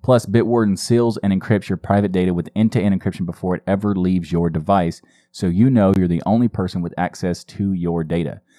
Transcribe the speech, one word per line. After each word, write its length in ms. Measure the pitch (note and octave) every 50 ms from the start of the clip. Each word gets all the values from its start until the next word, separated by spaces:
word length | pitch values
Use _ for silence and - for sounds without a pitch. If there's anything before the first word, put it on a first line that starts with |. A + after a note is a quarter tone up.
Plus, 240 | - - B2+ A#2 -
Bitwarden 540 | - G2 A#2 A2+ A2 A#2+ A#2+ A2+ G#2 G2 F2
seals 380 | - - A#2+ A#2+ A#2+ A#2 A2 -
and 160 | - G2+ G2
encrypts 360 | F#2+ - - A2+ G2+ - -
your 80 | G2 E2+
private 340 | - - G2+ G2+ G2+ G2
data 220 | F#2 F#2 F#2 F#2 F2+
with 160 | F2 E2 - -
end-to-end 440 | G2+ A2 A2 - B2 F#2 G2+ G2 F#2
encryption 260 | - G2+ F2+ - F#2
before 300 | E2+ E2+ - - F#2 F2+
it 80 | - - -
ever 260 | G2 G2 G2+ G#2 G2+
leaves 380 | F#2 F2+ F#2 F#2 F2+ E2 D#2
your 180 | E2+ E2+ E2+ E2+
device, 520 | D#2+ E2 D2+ G#2+ G2 G2 F2 E2+ E2 - _ _ _ _ _ _
so 160 | _ - - F#2
you 220 | F2 F#2 A#2 C3+
know 240 | C3 A#2 G2+ F#2+ F#2+
you're 120 | F#2+ F#2 F2
the 160 | F2 E2 -
only 220 | - G#2 A#2 B2 A2+
person 340 | - - F#2+ F2+ - F2+
with 120 | E2+ E2+ - -
access 460 | F2 F2+ - - - F2+ F2 - -
to 300 | - - - G2+ G2 F#2+
your 300 | F2+ E2+ F2 E2+ E2 E2
data. 380 | D2+ E2 E2+ E2 C#2+ - - - _ _